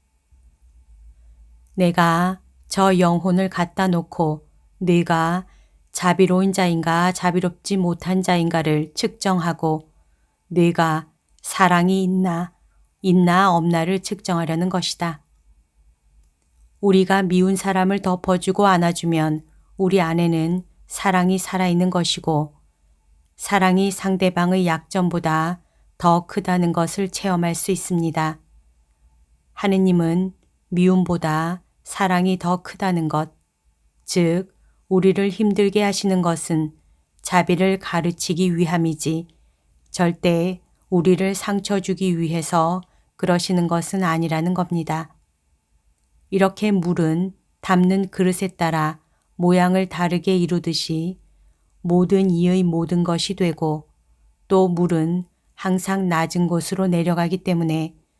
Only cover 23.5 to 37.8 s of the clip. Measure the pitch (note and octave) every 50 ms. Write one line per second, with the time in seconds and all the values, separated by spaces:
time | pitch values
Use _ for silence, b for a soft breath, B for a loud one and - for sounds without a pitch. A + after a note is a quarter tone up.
23.5 | G3+ G3 F#3 F#3 F#3 F#3+ G3 G3+ F#3+ - - F#3+ F#3+ F3+ F#3+ F#3 F3+ F3 F3 F3
24.5 | F#3 F#3+ F#3 E3+ D#3+ D#3+ - _ - G3 F3+ F3 E3+ F3 E3+ D#3+ D#3 D#3+ D#3+ E3
25.5 | F3 F3+ _ _ _ _ _ _ _ _ - F3 E3+ F3 F3 - - G#3 G3 -
26.5 | F3+ F3+ F3 E3+ E3+ F3 E3 E3 - - G3 F#3 - - - G3 F3+ F3 E3+ E3+
27.5 | E3+ D#3+ - - F#3+ F3+ - - F#3 E3+ E3 E3 D#3 D#3+ D#3+ D#3 D#3+ - _ _
28.5 | _ - _ _ _ _ _ _ _ _ _ _ _ _ _ _ _ _ _ _
29.5 | _ - - G3 G3 F#3+ F#3+ F#3+ F3+ F3 E3 E3 E3 F3 F#3 F#3+ F#3 _ _ _
30.5 | _ _ _ _ F3+ F3 F3+ F#3 F#3 F#3 F3+ E3+ F3 E3+ E3 D#3 D#3 D#3 D#3+ E3
31.5 | F3+ F3+ - _ _ _ _ - - - G3+ F#3+ F#3 F3+ F3+ F#3+ F#3 F3+ - F3
32.5 | F3+ F3+ - - - - G3+ F#3+ F3+ E3+ D#3+ D#3 D3+ D3+ D#3 E3 _ _ _ _
33.5 | _ _ _ _ _ _ _ _ _ _ _ - - F#3 F3 E3 E3 F3 F#3+ -
34.5 | _ _ _ _ _ _ _ _ F#3+ F#3 F3+ F#3+ F#3 G3 G3 G3+ F#3+ - A3+ G#3
35.5 | G3 F#3 G#3 G3 G3 G#3 G#3 G3+ G3 - - G3+ F#3+ F#3 F3 F3 E3 E3 - -
36.5 | E3+ D#3 D#3 D#3 D#3 _ _ _ _ _ _ _ _ _ _ - - F3+ E3 D#3+
37.5 | F3+ E3 F#3+ F#3+ F#3+ F#3+